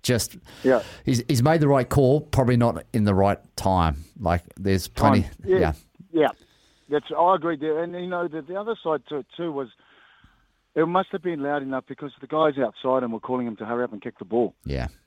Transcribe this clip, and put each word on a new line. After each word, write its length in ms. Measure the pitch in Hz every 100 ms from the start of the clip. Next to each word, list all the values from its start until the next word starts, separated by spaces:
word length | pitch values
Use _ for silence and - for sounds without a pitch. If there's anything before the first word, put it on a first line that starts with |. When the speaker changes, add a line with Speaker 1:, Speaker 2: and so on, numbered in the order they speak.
Speaker 1:
Just 340 | - 123 - - - -
Speaker 2:
Yeah. 200 | 131 123 - -
Speaker 1:
he's, 180 | - 120 -
he's 140 | 131
made 180 | 135 165
the 80 | 147
right 200 | 139 123
call, 320 | 147 127 147
probably 340 | 156 - 123 120
not 280 | 117 80 -
in 120 | 113
the 100 | 104
right 240 | 95 98 98 _ -
time. 400 | 98 92 82 73 78 -
Like, 240 | 87 87 - -
there's 320 | 98 95 -
plenty. 340 | - - -
Speaker 2:
Time. 80 | - -
Yeah. 140 | - 185
Speaker 1:
Yeah. 140 | 175 - _ _ -
Speaker 2:
Yeah. 160 | 165 143 - _ _ _ _ _
That's, 160 | 147 - 151
I 180 | 175
agree 220 | 190 160 156
there. 260 | 156 156
And, 100 | 175
you 120 | 175 180
know, 200 | 175 175
the, 120 | 151
the 140 | 151 185
other 180 | 208 220
side 200 | 170 151 -
to 60 | 147
it 80 | 113 -
too 160 | 170
was 160 | 139 127 _ _ _ _ _ _ _ _ _ _
it 120 | - 165
must 240 | 180 190
have 100 | 185
been 200 | 175 165
loud 200 | 139 147
enough 220 | 135 131 -
because 240 | 135 143 -
the 60 | 135
guys 280 | 156 156 139
outside 440 | 127 - 131 131
him 100 | 123
were 80 | 113
calling 260 | - 127 120
him 100 | 104
to 100 | 107
hurry 180 | 120
up 80 | 123
and 80 | 104
kick 180 | 120 -
the 60 |
ball. 300 | 95 113 117 _
Speaker 1:
Yeah. 240 | 65 67 62 -